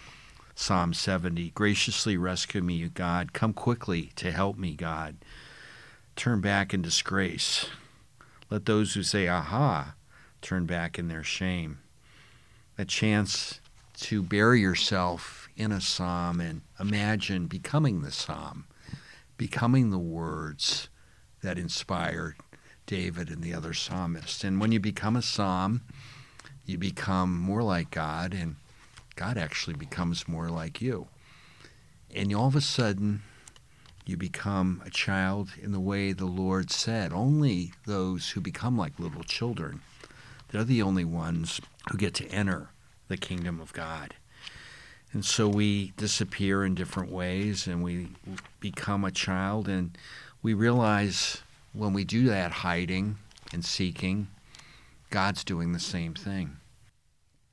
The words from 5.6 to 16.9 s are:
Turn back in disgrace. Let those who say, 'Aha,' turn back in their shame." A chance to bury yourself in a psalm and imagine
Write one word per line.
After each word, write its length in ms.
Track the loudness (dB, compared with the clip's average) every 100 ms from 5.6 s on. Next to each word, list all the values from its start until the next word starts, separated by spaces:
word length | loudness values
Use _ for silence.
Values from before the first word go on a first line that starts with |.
| -20 -20 -20 -20 -16
Turn 260 | -4 2 2
back 320 | 4 2 2
in 80 | 0
disgrace. 840 | 2 0 2 2 0 0 0 0 -2 -8 -18 -20 -20 -20 -20 -20 -6
Let 180 | -2 2
those 280 | 4 4
who 80 | 0
say, 240 | 0 2 4
'Aha,' 680 | 2 2 2 4 2 -2 -10 -20 -20 -20 -14
turn 260 | -4 0 0
back 320 | 0 -2 -4
in 100 | -4
their 160 | -4
shame." 540 | -4 -2 -2 -2 -4 -8 -16 -20 -20 -20 -20 -20 -20 -20 -12 -6
A 80 |
chance 760 | -4 2 4 4 4 0 -4 -8 -16 -20 -20
to 280 | -10 -2 0
bury 380 | 2 4 6 8
yourself 880 | 6 4 2 2 2 -2 -8 -14 -12 -4
in 160 | -2
a 80 | 0
psalm 580 | 0 0 0 0 0 0
and 220 | -2 -6 -12 -6
imagine 680 | 0